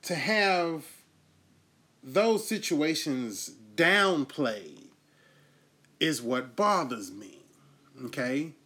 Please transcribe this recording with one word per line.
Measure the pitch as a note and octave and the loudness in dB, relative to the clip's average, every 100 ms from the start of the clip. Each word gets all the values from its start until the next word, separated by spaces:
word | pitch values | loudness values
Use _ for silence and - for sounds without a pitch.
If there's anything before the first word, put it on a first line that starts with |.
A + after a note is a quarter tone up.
to | - | -4
have | E3+ C3+ G#3+ G3+ F3+ E3+ D#3+ C#3+ - _ _ _ _ _ _ _ _ _ _ | -4 0 2 4 4 2 -4 -10 -20 _ _ _ _ _ _ _ _ _ _
those | C3 C3+ A3 G#3+ - | -2 2 4 4 0
situations | G#3+ - D#3 D#3 D#3+ - C3 A#2+ G2 - - G#2+ | -4 0 0 2 0 -2 -2 -4 -8 -12 -14 -16
downplayed | - E3+ G3 G3 E3+ C3+ - C3 G#2+ F#2 - - _ _ _ _ _ _ _ _ _ _ _ | 2 4 6 4 2 -2 -2 -2 -2 -10 -18 -20 _ _ _ _ _ _ _ _ _ _ _
is | D#3+ C#3+ | 0 0
what | A#2+ B2+ C3 A#2+ | -2 -2 -4 0
bothers | G#3 G3 C#3+ A#2 F#2+ | 2 2 0 -6 -10
me, | F#2+ - - - _ - _ _ - B2+ | -14 -18 -20 -20 _ -20 _ _ -14 -10
okay? | A2+ B2 C3+ D#3+ D3 | -4 -2 -2 -4 -10